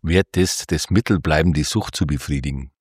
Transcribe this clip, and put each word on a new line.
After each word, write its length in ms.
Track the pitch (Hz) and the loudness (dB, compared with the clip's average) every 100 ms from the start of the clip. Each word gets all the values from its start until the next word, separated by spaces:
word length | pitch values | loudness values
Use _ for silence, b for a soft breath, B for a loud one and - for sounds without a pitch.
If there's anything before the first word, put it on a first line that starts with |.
wird 280 | 78 90 98 | 2 2 2
das 320 | - 90 - - | 0 0 -2 -4
das 220 | 80 - | -4 2
Mittel 280 | 90 - 95 | 0 2 0
bleiben, 340 | 80 78 82 | 2 2 4
die 120 | 76 | 2
Sucht 320 | 76 110 - - | 0 -2 -4 -4
zu 100 | 73 | -2
befriedigen. 640 | 73 - 71 65 67 65 _ | -2 -4 -4 -4 -6 -10 _